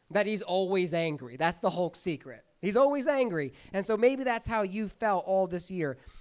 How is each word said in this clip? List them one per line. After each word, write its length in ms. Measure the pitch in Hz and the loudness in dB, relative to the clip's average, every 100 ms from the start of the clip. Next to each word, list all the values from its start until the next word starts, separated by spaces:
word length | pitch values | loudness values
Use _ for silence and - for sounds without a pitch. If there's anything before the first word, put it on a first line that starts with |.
| - | -4
That 140 | 190 202 | 0 0
he's 160 | 208 | -2
always 520 | 180 185 185 190 180 | 0 0 2 2 2
angry. 420 | 165 165 147 123 127 | 0 0 -4 -8 -2
That's 220 | 165 175 | -2 0
the 120 | 196 | 0
Hulk's 280 | 170 170 - | 0 -2 -2
secret. 460 | 185 143 131 110 _ _ | -6 -6 -8 -20 _ _
He's 160 | 190 214 | 0 4
always 320 | 277 285 262 | 4 2 0
angry. 440 | 269 240 165 139 - - | 2 0 -2 -4 -8 -8
And 120 | 196 | -4
so 120 | 196 214 | -2 4
maybe 260 | 240 269 | 4 4
that's 240 | 254 226 233 | -2 -2 -2
how 160 | 226 | -2
you 240 | 196 202 202 | -2 -4 -6
felt 380 | - 220 185 | -2 0 0
all 240 | - 190 185 | 2 2 2
this 240 | 175 170 | -2 -6
year. 240 | 185 147 127 - - | -4 -4 -6 -14 -16